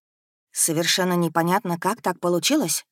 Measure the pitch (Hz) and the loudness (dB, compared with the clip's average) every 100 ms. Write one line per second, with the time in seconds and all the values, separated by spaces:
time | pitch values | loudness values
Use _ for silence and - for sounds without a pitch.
0 | _ _ _ _ _ - - 160 170 - | _ _ _ _ _ -4 0 0 0 2
1 | 185 175 170 165 170 190 185 170 247 320 | 2 2 0 2 2 0 0 -4 -2 -4
2 | 196 180 175 175 165 294 175 - - | -4 -4 -2 0 2 0 0 -4 -8